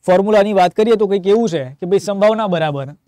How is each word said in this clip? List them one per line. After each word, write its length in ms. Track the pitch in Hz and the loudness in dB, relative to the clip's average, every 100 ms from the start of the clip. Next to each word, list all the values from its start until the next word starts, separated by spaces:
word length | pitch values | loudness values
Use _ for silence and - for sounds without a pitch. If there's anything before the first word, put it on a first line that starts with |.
| - | 2
ફોર્મ્યુલાની 460 | 180 202 214 202 | 2 4 2 2
વાત 200 | 190 180 | 2 0
કરીએ 240 | - 214 220 | 0 0 0
તો 100 | 202 | 0
કંઈક 200 | 202 185 | -2 0
એવું 220 | 214 226 | 0 0
છે 280 | 160 127 139 | -4 -8 -12
કે 60 | 180 | -2
ભાઈ 120 | 196 | -2
સંભાવના 480 | 185 196 208 220 208 | -2 0 0 2 -2
બરાબર 400 | 175 156 139 135 147 | -2 -2 -4 -10 -16